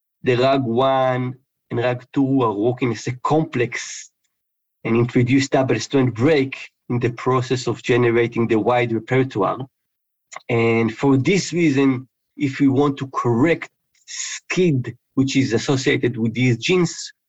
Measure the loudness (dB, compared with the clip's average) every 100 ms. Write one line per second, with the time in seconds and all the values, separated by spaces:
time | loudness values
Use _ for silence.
0 | _ _ -2 2 2 2 0 0 2 2
1 | 0 0 -4 -8 _ _ -10 -4 -2 -4
2 | -4 -2 0 2 0 0 -2 0 -2 -4
3 | -6 -6 0 0 0 -2 -4 -6 -12 -14
4 | -18 _ _ _ _ _ _ _ -2 0
5 | 2 2 2 2 2 0 0 -2 -2 0
6 | 0 2 2 2 0 -6 -18 _ -6 -2
7 | -2 -4 -2 -2 0 -4 -4 -4 0 2
8 | 2 2 0 0 0 0 2 0 0 -4
9 | -2 -2 0 -2 -2 -4 -10 _ _ _
10 | _ _ _ -16 -4 0 2 2 0 0
11 | 2 2 2 0 0 0 2 4 2 0
12 | -6 _ _ -6 -4 2 2 4 2 0
13 | -6 -4 0 2 2 0 -4 _ _ _
14 | -16 -12 -10 -12 -6 0 2 2 -2 -10
15 | _ -2 0 2 0 0 0 -2 0 0
16 | -2 -2 -4 0 0 0 0 0 0 -4
17 | -16 -18